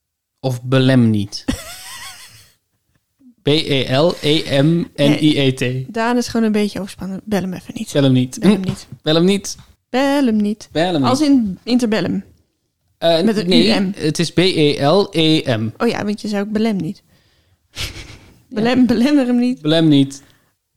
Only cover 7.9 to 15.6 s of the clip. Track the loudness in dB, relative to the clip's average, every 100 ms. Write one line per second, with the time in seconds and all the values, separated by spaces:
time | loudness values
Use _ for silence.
7.9 | 2 4 4 0 0 2 2 0 -8 -10
8.9 | -8 -2 2 2 0 -4 -14 -18 _ _
9.9 | -2 0 0 0 0 -2 -4 -6 -4 -2
10.9 | 0 0 2 4 2 2 -6 -2 0 0
11.9 | -2 -2 -4 -8 _ _ _ _ _ _
12.9 | -4 0 2 2 0 2 2 4 2 -2
13.9 | -4 -4 -2 -2 0 0 2 2 2 2
14.9 | 2 0 0 2 2 0 -2